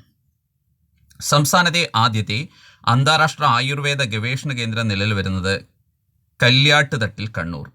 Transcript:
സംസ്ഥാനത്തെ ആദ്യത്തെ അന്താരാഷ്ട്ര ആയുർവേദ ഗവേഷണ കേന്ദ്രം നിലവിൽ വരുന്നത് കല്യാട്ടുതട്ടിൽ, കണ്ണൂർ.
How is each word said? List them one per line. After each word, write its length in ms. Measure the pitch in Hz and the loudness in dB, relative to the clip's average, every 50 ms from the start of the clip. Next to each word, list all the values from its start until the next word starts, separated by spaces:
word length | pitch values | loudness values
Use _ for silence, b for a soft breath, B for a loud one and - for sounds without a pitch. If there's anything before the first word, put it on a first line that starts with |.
| _ _ _ _ _ _ _ _ _ _ _ _ _ _ _ _ _ _ _ _ _ _ _ - | _ _ _ _ _ _ _ _ _ _ _ _ _ _ _ _ _ _ _ _ _ _ _ -12
സംസ്ഥാനത്തെ 720 | - - - 147 147 - - 185 175 175 156 175 170 - - | -4 2 2 2 4 4 2 2 2 2 2 0 -2 0 2
ആദ്യത്തെ 520 | 113 113 120 110 110 104 - 101 117 156 - B B B B B B B B | 2 2 4 2 0 -2 -2 -4 -6 -6 -8 B B B B B B B B
അന്താരാഷ്ട്ര 560 | 117 127 135 151 156 156 156 160 - - - | 2 4 4 4 4 4 2 2 0 0 0
ആയുർവേദ 600 | 143 117 117 127 135 143 143 143 143 143 135 139 | 2 2 2 0 -2 -4 -4 -2 -2 -2 -2 -2
ഗവേഷണ 500 | 117 107 110 107 120 131 131 - 151 135 | -4 -4 -4 -4 -4 -6 -6 -6 -6 -6
കേന്ദ്രം 340 | 120 117 113 110 110 117 110 | -6 -4 -4 -4 -2 -2 -2
നിലവിൽ 260 | 101 98 101 107 110 | -2 0 0 0 0
വരുന്നത് 480 | 98 92 95 95 95 90 95 98 - - _ _ _ _ _ _ _ _ _ _ _ _ _ _ - - | -2 -2 -2 -2 -2 -2 -2 -4 -4 -6 _ _ _ _ _ _ _ _ _ _ _ _ _ _ 0 2
കല്യാട്ടുതട്ടിൽ, 840 | 120 123 135 143 147 147 147 147 143 - 123 110 104 - - 104 104 - - | 2 4 4 4 4 4 4 2 0 -2 -4 -4 -6 -6 -8 -10 -8 -8 -8
കണ്ണൂർ. 340 | 82 85 82 73 71 - - | -8 -6 -8 -10 -12 -14 -14